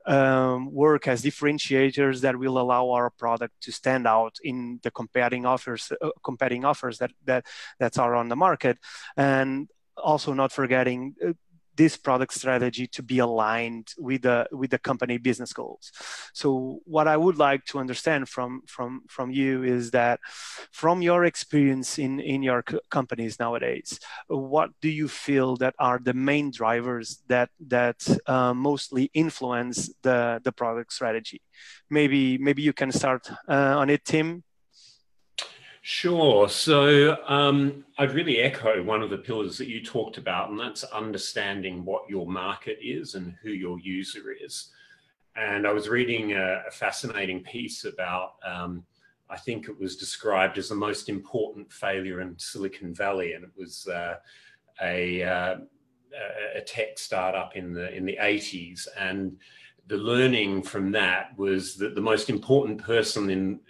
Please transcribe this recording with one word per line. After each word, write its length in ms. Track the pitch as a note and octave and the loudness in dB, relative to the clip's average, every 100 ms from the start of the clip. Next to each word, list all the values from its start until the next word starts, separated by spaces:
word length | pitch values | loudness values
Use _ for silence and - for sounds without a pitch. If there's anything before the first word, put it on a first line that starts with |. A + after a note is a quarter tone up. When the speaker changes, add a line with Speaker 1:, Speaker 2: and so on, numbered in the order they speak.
| - | 2
Speaker 1:
um, 680 | C#3 C3+ C3 C3 B2+ C3+ | 4 6 4 2 0 -2
work 340 | C#3+ D3+ D3 C#3+ | 4 6 6 2
as 160 | A#2+ | 0
differentiators 1000 | C#3+ - D3 D3 - C3+ C3+ C3 C#3 B2+ | 0 0 0 0 2 4 4 4 2 2
that 120 | C3 | 0
will 240 | B2 C3 B2+ | 0 0 2
allow 320 | B2 B2 B2+ | 4 4 4
our 200 | B2 A#2+ | 2 0
product 500 | - A#2 A#2 A#2+ _ | -2 -2 0 -4 _
to 100 | - | -14
stand 360 | - - C3 A#2+ | -4 0 2 4
out 300 | A2 A2+ - | 4 2 -2
in 380 | D#3+ B2+ A#2+ A#2+ | -8 -6 -8 -6
the 80 | A#2+ | -6
competing 540 | - A2+ C3 A#2+ B2 | -6 -4 0 0 0
offers, 480 | B2 B2+ - A#2 - D3 | 0 0 -2 -8 -6 -6
uh, 80 | D#3 - | -4 -6
competing 400 | - B2 B2+ B2 | -8 -2 -2 0
offers 340 | C3+ D3 B2+ A2 | 0 0 -4 -4
that, 140 | B2 _ C3 | -6 _ 0
that, 180 | B2+ - - - - | 0 -2 -12 -12 -2
that 200 | A#2+ - | -2 2
are 160 | A#2+ | 2
on 140 | A#2+ A#2 | 2 0
the 80 | A#2+ | 2
market, 420 | F#3 D#3 C3+ A#2 - - - - | 2 4 0 0 -4 -18 -6 0
and 500 | C#3 C3+ C3+ C3+ D3+ _ _ - | 2 4 2 -2 -6 _ _ -4
also 340 | E3 D3+ - | 0 0 0
not 200 | C3+ C3+ | 0 0
forgetting, 600 | - C3 B2+ B2+ B2 C3 - | 0 2 2 2 0 -6 -4
uh, 80 | F3 E3+ _ _ _ - | -4 -4 _ _ _ 4
this 200 | D#3 - | 4 4
product 380 | - B2+ C3 | 0 2 0
strategy 520 | - C3 B2+ B2 A#2+ B2 | -2 0 0 0 -2 -6
to 160 | - | -8
be 180 | A#2+ B2+ | -2 2
aligned 760 | A#2+ A2+ G#2+ A2+ A#2 A#2 A2 - | 2 2 2 0 -2 -8 -12 -10
with 260 | B2+ C3 | -4 0
the, 240 | B2+ A#2+ A#2 | 4 2 2
with 180 | C3+ C3 | -4 -2
the 80 | B2+ | -2
company 380 | - B2 B2 A#2+ | -2 -2 -2 0
business 380 | B2 A#2 A#2+ | 0 0 -4
goals. 380 | - - - - - - - - | -10 -12 -12 -20 -18 -14 -14 -14
So 460 | - D3 C3 C3 D3 | -4 0 0 -2 -8
what 240 | - D#3 D#3 | -2 2 4
I 80 | D3+ | 6
would 220 | F3 D#3 | 4 6
like 260 | C#3+ C#3 - | 4 2 -2
to 120 | C#3 | -6
understand 500 | B2+ B2 - D3+ C3 | -4 -2 0 0 -2
from, 340 | - B2 B2+ - | -6 -6 -8 -12
from, 380 | - B2 B2+ - | -10 -8 -10 -12
from 220 | - B2 | -8 -4
you 320 | C3 C3+ C3 | 0 0 0
is 300 | B2+ B2 A#2 | 0 0 2
that 280 | B2 A#2+ A#2+ - - - - - | 2 2 2 -4 -16 -14 -16 -16
from 280 | - D#3+ F3+ | 0 2 4
your 240 | F3 F3 | 4 6
experience 720 | F3 - - D3 C#3 C3 B2+ - | 4 2 0 4 4 4 -2 -4
in, 220 | C3+ C3+ | -2 -2
in 220 | D3 C3+ | -2 0
your 200 | C3+ B2 | 2 0
co-, 160 | - - - | 0 -4 -2
companies 480 | D3 B2+ A#2 A2+ A2 | -2 -2 -4 -6 -4
nowadays, 600 | A#2 A#2 B2 B2+ - - - - - | -2 -2 -2 -4 -6 -14 -14 -14 -6
what 460 | D3 C3+ D3 - - | -4 0 2 2 0
do 80 | D#3 | -2
you 180 | D3+ D3 | 0 -2
feel 480 | - - C#3 C3 B2+ | -4 0 2 4 2
that 160 | B2+ - | 0 2
are 200 | C3+ B2 | 0 2
the 100 | B2 | 0
main 380 | B2+ C3+ D3 C#3+ | 0 2 2 0
drivers 720 | A#2 A2+ A#2+ B2 A#2+ A2+ - - | 0 0 2 0 -6 -8 -10 0
that, 200 | B2 B2 - D3 | 2 2 -2 -2
that, 380 | B2 A#2+ - - - - | 2 2 0 0 0 2
uh, 260 | C3 B2 | 2 2
mostly 580 | B2 C#3 C#3+ - B2+ C3+ | 2 0 0 -2 -2 0
influence 760 | D#3 D#3+ - B2+ A#2+ B2 A#2+ - - | 2 0 0 -4 -2 -4 -6 -8 -4
the, 360 | C3 B2 A#2+ A#2 | 2 2 2 0
the 80 | B2+ | -2
product 400 | - A#2 A#2 A#2 | -2 -2 -2 -6
strategy? 480 | - B2 A2+ A2 - _ - - - - | -6 -2 -2 -6 -16 _ -20 -20 -18 0
Maybe, 480 | D3+ D3 C#3 C3 C3 | 4 4 4 4 2
maybe 240 | C#3 C#3+ | 2 2
you 140 | D3 | 2
can 180 | - C3+ | 0 -2
start, 380 | B2+ C#3 B2+ - - - | 0 0 0 -4 -12 0
uh, 300 | C#3 C#3 C#3+ | 2 4 4
on 100 | C#3 | 4
it, 160 | D3 | 2
Tim. 380 | - D#3+ D#3+ E3+ - _ _ _ - _ _ _ _ - - - - - | 2 0 0 -4 -12 _ _ _ -20 _ _ _ _ -12 -12 -14 -20 -16
Speaker 2:
Sure. 640 | - - F3 F3 D3+ G#2+ G2+ | -8 -2 0 4 8 8 6
So, 640 | - - D3 C#3+ D3 D3 D#3 - | 4 4 6 8 8 8 4 0
um, 600 | C#3+ C#3+ C#3+ C#3 C#3 - - | 2 4 4 2 -2 -8 -2
I'd 160 | C#3 | 0
really 260 | C3 E3 A#2 | 0 0 2
echo 420 | B2+ C3+ A2+ G#2+ | 2 2 0 0
one 180 | F2+ G#2+ | 0 0
of 80 | G#2+ | -2
the 80 | G2 | -6
pillars 400 | - A2 G2 - | -6 -4 -4 -6
that 100 | B2 | -8
you 160 | A2+ | -10
talked 360 | - A#2+ G#2+ - | -6 -4 -4 -6
about, 320 | F#2+ F2+ G2 | -6 -4 -4
and 100 | G#2 | -6
that's 240 | A#2+ G#2 | -8 -10
understanding 1040 | - G#2+ A2 G2 - A2+ G2+ G2 F#2+ F2+ F2 | -10 -8 -6 -6 -6 -4 -4 -4 -6 -8 -6
what 220 | G#2 - | -6 -4
your 180 | G2 E2+ | -8 -6
market 520 | F#2 F#2+ G#2 - G#2+ | -6 -6 -6 -8 -10
is 320 | A#2 D3 C#3+ | -8 -10 -10
and 200 | G2 F2 F2 | -12 -12 -12
who 60 | A2 | -10
your 320 | G2+ F2+ F2+ | -8 -8 -8
user 500 | F#2 F#2 G2 G#2 - | -8 -8 -8 -12 -14
is. 420 | - - - - _ _ _ _ _ _ A2 | -14 -14 -14 -16 _ _ _ _ _ _ -8
And 300 | G#2+ G2+ G#2 | -4 -2 0
I 60 | |
was 160 | G#2+ G#2 | 0 0
reading 460 | A#2+ A#2+ A#2 G#2+ | 0 0 -2 -2
a, 300 | G2+ F#2+ G2 A2+ | -2 0 -2 -6
a 20 | |
fascinating 720 | - G#2 - B2 G2+ F#2+ F#2 | -6 -4 -4 -6 -6 -4 -6
piece 440 | F#2 A#2+ A#2 - G#2 | -10 -10 -10 -10 -10
about, 480 | - F2+ F2+ F#2 - F#2+ | -8 -6 -6 -8 -10 -12
um, 380 | F2+ F2+ F2 F2 _ _ _ - | -8 -8 -10 -14 _ _ _ -18
I 80 | F#2+ | -14
think 320 | - A2 G#2+ | -10 -10 -10
it 100 | G#2 | -10
was 160 | F#2+ - | -10 -10
described 640 | F#2 - A2 G2 F#2+ G2 | -12 -6 0 2 2 0
as 100 | F#2 | -6
the 60 | |
most 340 | G#2 G#2 G2 - | -4 -4 -4 -6
important 640 | G2 - A#2+ G#2+ G#2 G2+ | -8 -6 -4 -4 -8 -18
failure 480 | - G2+ F#2+ F#2+ F2+ | -8 -4 -4 -4 -8
in 180 | F#2 E2+ | -10 -12
Silicon 560 | - - G2 - F2+ | -12 -8 -8 -8 -12
Valley, 380 | F2 G2+ G2 F2 | -6 -4 -2 -4
and 100 | E2 | -8
it 100 | F2+ G2 | -14 -18
was, 320 | F2+ - G2 | -16 -14 -10
uh, 280 | F2 F2 E2+ _ - - _ _ - | -8 -8 -10 _ -20 -20 _ _ -6
a, 400 | F#2 F2+ F2+ F2 | -4 -2 -2 -2
uh, 340 | F2+ F2+ F2+ F2+ - _ _ _ _ | -2 -2 -2 -4 -10 _ _ _ _
a, 460 | C#3+ G2+ - G#2 G#2 | -12 -10 -10 -10 -10
a 20 | |
tech 380 | - A#2+ G#2+ - | -8 -6 -6 -8
startup 580 | - G2 F#2 F#2+ F2 G2+ | -6 -2 -2 -2 -6 -10
in 160 | F2+ | -10
the, 180 | F2 F2+ F#2 | -8 -8 -6
in 80 | |
the 140 | F#2 - | -6 -2
eighties, 640 | G#2 G#2 - F#2+ E2+ F2+ - - | 0 0 -4 -12 -12 -14 -14 -8
and 400 | F#2+ F#2+ F#2+ - - - - _ - | -6 -4 -6 -8 -20 -20 -20 _ -6
the 100 | G#2 | -4
learning 680 | G#2+ B2 B2+ A#2+ G2+ G2 | 0 4 4 4 2 -2
from 300 | F#2 G#2 G2 | -4 -4 0
that 440 | G#2 F#2+ F#2 G2 - | 2 2 0 -2 -4
was 380 | G2 F#2+ F2 | 0 0 -2
that 220 | F#2 G2 G2+ | -6 -4 -2
the 40 | |
most 300 | A2 G#2+ - | 2 2 2
important 500 | G#2+ - C3+ G#2+ G#2 | -2 4 4 4 -4
person 480 | - A#2 G#2+ A2 G2 | 0 0 2 0 0
in, 300 | F#2+ F#2+ G2+ | 0 -2 -4